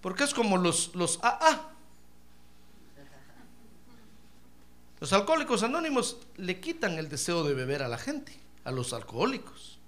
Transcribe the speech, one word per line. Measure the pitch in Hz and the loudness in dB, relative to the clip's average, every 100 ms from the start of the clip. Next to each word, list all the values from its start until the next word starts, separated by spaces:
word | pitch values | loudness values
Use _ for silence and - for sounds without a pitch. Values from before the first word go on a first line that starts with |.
Porque | - - | -4 2
es | 285 | 2
como | 262 220 185 | 4 6 6
los, | 175 170 - | 6 4 0
los | 180 170 - | 0 0 4
A | 233 | 2
A. | 254 320 294 - - - - - - - - - - - - - - 139 135 - - 123 123 - - - - - - - - - - - - - - | 6 6 6 0 -16 -20 -20 -18 -18 -18 -20 -20 -20 -18 -18 -20 -18 -18 -18 -18 -18 -18 -16 -18 -18 -16 -16 -16 -16 -16 -18 -18 -18 -18 -18 -18 -8
Los | 143 | 4
alcohólicos | 190 202 320 302 285 | 4 6 4 4 2
anónimos | 220 302 320 269 208 - - - | 4 2 2 2 0 -4 -12 -8
le | 180 180 | -4 -4
quitan | - 330 214 160 | -4 0 0 0
el | 156 | -4
deseo | 139 - 175 | -2 2 2
de | 151 | 4
beber | 135 127 143 | 2 2 0
a | 131 | 0
la | 117 | -2
gente, | - 294 - - - - | -2 -4 -6 -14 -16 -10
a | - | -4
los | 131 123 | -2 -2
alcohólicos. | 117 107 110 214 269 - - - - | -4 -6 2 2 2 -8 -16 -18 -18